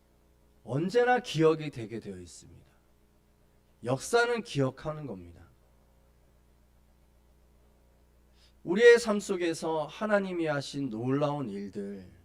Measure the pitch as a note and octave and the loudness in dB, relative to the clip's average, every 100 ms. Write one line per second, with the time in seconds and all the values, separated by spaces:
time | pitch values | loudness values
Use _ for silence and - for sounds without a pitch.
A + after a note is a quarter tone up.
0 | _ _ _ _ _ _ - C3+ F#3 A#3+ | _ _ _ _ _ _ -8 -4 0 2
1 | B3 B3 - D3+ D#3 D#3 D3+ C3 G#2+ A2+ | 4 2 0 2 2 2 -4 -10 -10 -10
2 | G2+ F#2 F2 - F2 F2 - _ _ _ | -12 -14 -16 -20 -20 -20 -20 _ _ _
3 | _ _ _ _ _ _ _ _ A#2 C3+ | _ _ _ _ _ _ _ _ -4 -4
4 | - A#3 A#3+ A#3 - C#3 C3 B2+ D#3 D#3 | 0 2 2 0 -4 -2 -2 -2 -10 -10
5 | C#3+ F#2+ F2 F2 E2+ _ _ _ _ _ | -12 -14 -16 -20 -20 _ _ _ _ _
6 | _ _ _ _ _ _ _ _ _ _ | _ _ _ _ _ _ _ _ _ _
7 | _ _ _ _ _ _ _ _ _ _ | _ _ _ _ _ _ _ _ _ _
8 | _ _ _ _ - _ D3+ F#3+ A#3+ A#4 | _ _ _ _ -20 _ -4 8 10 10
9 | A3 G#3 F#3+ F#3 E3+ D#3+ E3 D#3+ C#3+ - | 6 -2 -2 -4 -2 -2 -2 -2 -4 -6
10 | - G3+ F#3+ F3 D#3+ C#3+ - C#3+ C3+ G#2+ | 0 0 0 -4 -4 -4 -6 -6 -6 -4
11 | B2 C#3 D3 D3 A#2 G2+ G2+ G#2 G2+ G2+ | -2 0 0 -4 -6 -8 -10 -10 -10 -12
12 | F3+ - | -18 -20